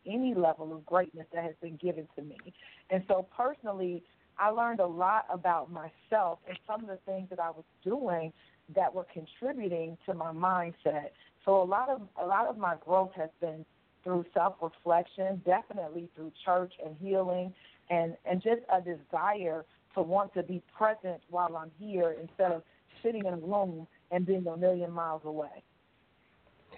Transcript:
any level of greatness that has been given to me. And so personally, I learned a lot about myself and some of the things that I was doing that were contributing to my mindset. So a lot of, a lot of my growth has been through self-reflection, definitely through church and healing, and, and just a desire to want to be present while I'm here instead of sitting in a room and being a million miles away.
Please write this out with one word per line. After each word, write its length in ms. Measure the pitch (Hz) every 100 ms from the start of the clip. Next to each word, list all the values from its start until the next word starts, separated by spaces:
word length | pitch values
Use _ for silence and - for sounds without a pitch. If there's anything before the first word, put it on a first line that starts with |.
| -
any 280 | 226 254
level 400 | 196 165 156 160
of 100 | 160
greatness 420 | 151 175 185 165 160
that 100 | 170
has 120 | 165 156
been 140 | 165 156
given 300 | 175 160 151 -
to 60 |
me. 160 | 147 - 180 - - - -
And 120 | 190 190
so 180 | 190 190
personally, 680 | - 254 392 226 196 180 175 - _ _ -
I 120 | 208
learned 300 | 220 233 226
a 60 | 175
lot 380 | 170 185 220 -
about 380 | 180 180 165 139
myself 680 | 175 160 - _ 214 180 165 185
and 120 | 185 -
some 160 | 220
of 60 | 214
the 100 | 190 -
things 240 | 190 185
that 100 | 175
I 80 | 165
was 160 | 165 - _
doing 480 | 185 269 233 170 160 - _ _ -
that 200 | 175 165
were 120 | 180 175
contributing 840 | 170 160 - 254 269 202 170 165 165 -
to 80 |
my 180 | 170 165
mindset. 760 | 160 185 185 170 - 156 147 147 - - _
So 180 | - 196
a 20 |
lot 240 | 180 202 254
of, 140 | 262 196 -
a 40 | 175
lot 200 | 196 240
of 120 | 220
my 180 | 180 160
growth 260 | - 185 185 185
has 140 | 160 -
been 240 | 165 160 160 _ _ _
through 200 | 180 175 170
self-reflection, 1080 | 175 185 185 165 - 170 170 175 - 190 190
definitely 640 | 175 190 - 208 156 170 170 160
through 160 | 156 -
church 280 | 190 180 180 -
and 120 | 156 156
healing, 540 | 196 190 185 180 185 - - _ -
and, 260 | 175 165 -
and 180 | - 185
just 200 | 220 233 -
a 80 | 185
desire 840 | 175 156 - 165 190 208 170 160 160 _ _
to 80 | 190
want 300 | 165 196 196
to 80 | 190
be 200 | 175 180 - -
present 440 | 214 214 185 170 -
while 260 | 175 170 165
I'm 140 | 160 156
here 380 | 208 185 170 156
instead 320 | 170 - 180
of 100 | 165 - _ _ -
sitting 240 | 233 220 196
in 80 |
a 20 | 175
room 500 | 165 208 185 160 165 _ _
and 160 | 180 180
being 200 | 190 175
a 100 | 165
million 340 | 180 180 175
miles 320 | 170 165 156
away. 380 | 151 156 143 - - _ _ _ _ _ _ _ _ _ _